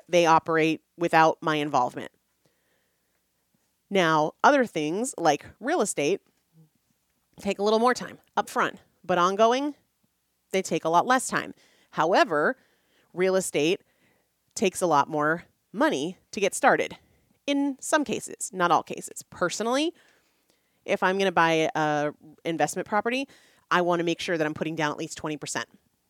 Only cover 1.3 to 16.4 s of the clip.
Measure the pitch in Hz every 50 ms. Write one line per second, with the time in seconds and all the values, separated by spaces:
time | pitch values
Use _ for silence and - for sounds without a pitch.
1.3 | - - - 165 151 151 147 151 147 131 123 127 - 139 101 - _ _ _ _
2.3 | _ _ _ _ _ _ _ _ _ _ _ _ _ _ _ _ _ _ _ _
3.3 | _ _ _ _ _ _ _ _ _ _ _ - 196 190 175 160 160 151 151 -
4.3 | - _ - 240 294 277 240 196 - 165 151 151 170 202 247 262 - - 170 160
5.3 | 147 147 - - - - 202 262 349 330 214 - - - 143 147 196 - _ _
6.3 | _ _ _ _ _ _ 160 _ _ _ _ _ _ _ _ _ _ _ _ _
7.3 | _ - - 202 190 - 202 214 220 220 233 254 240 - 175 - - - _ _
8.3 | _ 208 208 - - 254 190 - - - _ _ _ _ - - 180 175 175 185
9.3 | 196 196 220 233 247 262 285 302 285 _ _ _ _ _ _ _ _ _ _ _
10.3 | _ _ _ _ - 190 185 - 175 160 - 160 165 175 135 190 254 262 - -
11.3 | 170 147 - - - _ _ _ _ _ _ _ - - 156 165 202 285 339 220
12.3 | 160 147 156 214 262 _ _ _ _ _ _ _ _ _ _ _ - 170 185 190
13.3 | 185 190 180 - - 156 147 160 196 - _ _ _ _ _ _ _ _ _ _
14.3 | _ _ _ _ - - 220 185 - - 185 170 151 143 127 - 156 151 147 151
15.3 | 165 175 - _ _ _ _ _ - 202 269 208 202 131 139 180 185 - _ _
16.3 | - 214